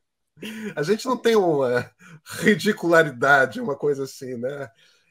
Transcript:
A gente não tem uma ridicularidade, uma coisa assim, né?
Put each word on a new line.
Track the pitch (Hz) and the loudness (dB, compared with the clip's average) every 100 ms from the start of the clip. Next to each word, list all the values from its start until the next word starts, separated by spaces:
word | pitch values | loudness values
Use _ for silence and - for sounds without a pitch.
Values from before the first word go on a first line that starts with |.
| _ _ _ _ 214 220 214 - | _ _ _ _ -14 -12 -10 -6
A | |
gente | 151 214 254 | -2 -2 -2
não | 247 | -2
tem | 233 226 | 2 2
uma | 180 143 131 123 - _ - 165 - - | 2 2 0 0 -4 _ -20 -20 -16 -2
ridicularidade, | 170 202 202 202 175 165 160 120 139 139 127 113 | 2 2 0 -2 2 4 4 2 4 4 4 -2
uma | 233 135 | -6 -4
coisa | 147 139 | -2 -2
assim, | 135 - 127 123 | -6 -10 -12 -8
né? | 123 143 135 _ _ _ _ | -8 -8 -12 _ _ _ _